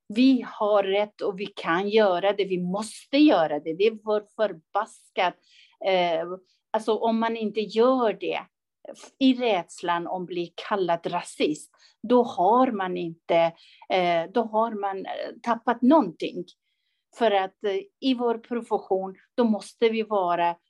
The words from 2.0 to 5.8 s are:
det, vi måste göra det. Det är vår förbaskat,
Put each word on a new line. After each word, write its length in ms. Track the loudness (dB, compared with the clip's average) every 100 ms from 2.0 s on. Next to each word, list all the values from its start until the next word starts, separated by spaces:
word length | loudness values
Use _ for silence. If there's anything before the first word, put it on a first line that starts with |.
| 4 2 0
det, 120 | 0 -2
vi 160 | -2
måste 560 | -4 -6 -8 -12 -2 4
göra 420 | 6 6 2 -2
det. 140 | -4
Det 140 | 0 0
är 100 | 0
vår 200 | -4 -4 -4 -4
förbaskat, 1000 | -4 -4 _ -6 -6 -10 _ -2 -2 -2 _ _ _ -8